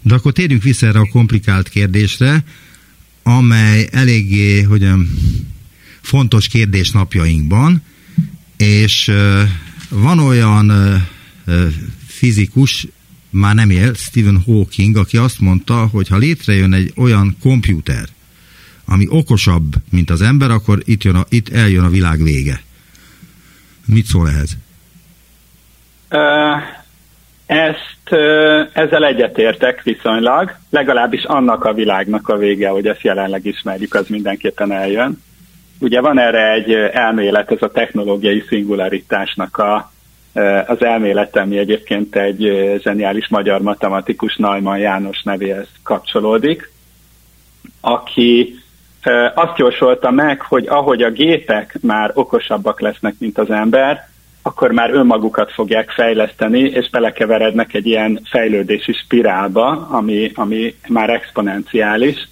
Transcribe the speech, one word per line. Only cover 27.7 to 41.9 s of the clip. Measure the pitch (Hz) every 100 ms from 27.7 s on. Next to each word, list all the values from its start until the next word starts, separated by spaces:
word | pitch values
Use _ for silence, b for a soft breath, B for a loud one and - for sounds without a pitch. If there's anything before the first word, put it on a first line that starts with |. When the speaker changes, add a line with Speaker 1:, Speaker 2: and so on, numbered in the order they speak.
| 156 - - -
Speaker 2:
ö, | 165 151 156 156 151 151
ezzel | - 160 160 151
egyetértek | 120 113 - 113 107 127 123
viszonylag, | - 110 117 113 117 143 185 - _
legalábbis | 147 135 123 117 123
annak | - 147 127 113 110
a |
világnak | 107 107 95 98 107 107
a | 104
vége, | 104 98 98
hogy | 98 104
ezt | 104
jelenleg | 117 95 98 98 101
ismerjük, | 95 - 95 101
az | 104 95
mindenképpen | 104 101 98 104 - 101
eljön. | 98 98 104 127 - _ _ - _ _ -
Ugye | 131 123
van | 139 135
erre | 120 113 110
egy, | 110 110
ö, | 110 104
elmélet, | 127 113 113 101 104 101
ez | 117
a | 107
technológiai | - 117 110 101 101 104 104 -
szingularitásnak | 107 101 101 95 95 - 104 98 - 95 -
a, | 104 104 - _ _ _ _
ö, | - 101 98 -
az | 120
elmélete, | 117 113 107 101 104 107
ami | 98 101
egyébként | 101 107 -